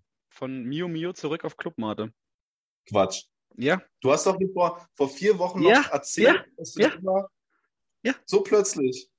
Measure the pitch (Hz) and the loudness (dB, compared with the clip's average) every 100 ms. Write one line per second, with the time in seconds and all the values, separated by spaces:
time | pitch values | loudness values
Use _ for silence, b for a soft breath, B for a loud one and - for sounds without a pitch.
0 | _ _ _ _ 131 131 120 147 180 160 | _ _ _ _ -10 -8 -8 -6 -6 -6
1 | 170 185 151 160 160 - 175 165 110 104 | -8 -8 -8 -6 -8 -10 -10 -6 -4 -4
2 | 110 - _ _ _ _ _ _ - 101 | -8 -12 _ _ _ _ _ _ -2 2
3 | 95 - - _ _ - 127 185 - _ | 2 0 -12 _ _ -4 -2 -2 -4 _
4 | 131 151 196 185 185 175 170 - - - | 0 2 2 0 -2 0 -2 -2 -12 -4
5 | 135 - 196 190 220 190 170 247 285 143 | -4 0 2 2 0 2 4 6 4 -2
6 | - - 233 370 - - - - 254 - | -4 2 4 4 0 -14 -10 0 0 0
7 | 185 190 190 _ _ _ _ _ _ _ | -2 -2 -2 _ _ _ _ _ _ _
8 | - - - 196 196 208 196 156 131 127 | -6 -6 0 0 4 2 2 0 -2 -2
9 | - | -10